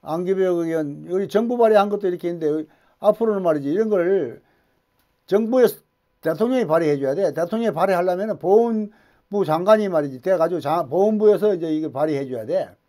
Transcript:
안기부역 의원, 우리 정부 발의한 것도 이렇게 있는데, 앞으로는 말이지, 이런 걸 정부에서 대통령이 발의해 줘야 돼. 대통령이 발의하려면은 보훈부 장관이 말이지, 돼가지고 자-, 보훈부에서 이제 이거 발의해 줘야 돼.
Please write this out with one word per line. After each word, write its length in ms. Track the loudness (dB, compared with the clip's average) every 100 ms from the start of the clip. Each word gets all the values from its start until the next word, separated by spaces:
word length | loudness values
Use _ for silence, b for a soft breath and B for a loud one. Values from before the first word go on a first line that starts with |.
안기부역 580 | -6 -6 -2 0 0 0
의원, 480 | -2 -2 -4 -8 -6
우리 200 | -4 0
정부 280 | 0 0 2
발의한 320 | 4 4 2
것도 200 | -2 -4
이렇게 200 | -4 -6
있는데, 400 | -4 -2 -2 -4 b b b
앞으로는 420 | 0 2 0 0
말이지, 260 | 0 0 0
이런 220 | -2 0
걸 520 | 0 2 0 -2 -8 _ _ _ _ _ _ _ _ _
정부에서 540 | -2 2 4 2 2 _ _ _ _
대통령이 460 | -6 -2 0 0 2
발의해 320 | 2 2 0
줘야 160 | 0
돼. 180 | 0 -2
대통령이 420 | -2 -4 -2 -2
발의하려면은 640 | 0 0 0 0 -2 -4 -6
보훈부 1040 | 2 4 4 -2 -6 _ _ _ _ -4
장관이 440 | 0 0 4 4 4
말이지, 340 | -2 -2 -6
돼가지고 380 | -2 0 0 -2
자-, 260 | -2 -4 -2
보훈부에서 680 | 0 2 4 4 4 2
이제 180 | 0 -2
이거 180 | -4 -4
발의해 380 | -2 -2 -2 -4
줘야 180 | -8 -4
돼. 240 | -4 -4 -12